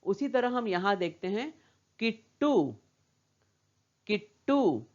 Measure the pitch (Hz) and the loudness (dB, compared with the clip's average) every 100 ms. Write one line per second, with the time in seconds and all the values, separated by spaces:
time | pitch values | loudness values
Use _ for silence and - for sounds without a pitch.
0 | - 196 277 247 247 247 226 175 196 202 | -2 -2 0 0 0 -2 -2 -2 0 0
1 | 175 165 185 208 285 - _ _ _ - | -2 -4 -6 -4 -6 -10 _ _ _ -6
2 | 226 226 _ _ 294 247 139 107 _ _ | -4 -4 _ _ 2 4 2 -6 _ _
3 | _ _ _ _ _ _ _ _ _ _ | _ _ _ _ _ _ _ _ _ _
4 | - 208 - _ - 277 226 120 113 | -4 -4 -4 _ 0 2 2 0 -8